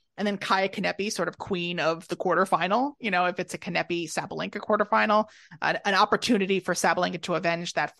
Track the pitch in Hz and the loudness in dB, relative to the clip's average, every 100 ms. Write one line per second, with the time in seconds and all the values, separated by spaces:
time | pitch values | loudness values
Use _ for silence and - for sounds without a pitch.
0 | _ - 202 202 - 190 190 202 175 - | _ -6 -4 -2 0 0 0 0 -2 -2
1 | 208 196 170 - - 180 175 175 156 165 | -4 -2 -4 -4 -4 -4 -2 0 0 0
2 | - - 185 170 190 160 180 220 277 - | -4 -4 2 2 2 2 2 2 0 -4
3 | 226 180 180 175 - 165 - 165 165 175 | -2 2 2 0 -6 -8 -4 -4 -2 -4
4 | 156 - 156 160 185 208 - 208 202 220 | -4 -6 -6 -6 -6 -6 0 0 2 2
5 | 214 214 214 - - 160 - 175 202 190 | 4 2 0 -8 -20 -4 -2 0 2 4
6 | 208 202 - 214 190 190 180 175 185 175 | 4 2 2 2 2 0 0 0 2 2
7 | 180 175 - 175 175 170 170 165 147 - | 0 -2 -4 -2 0 -2 -2 -2 -2 -4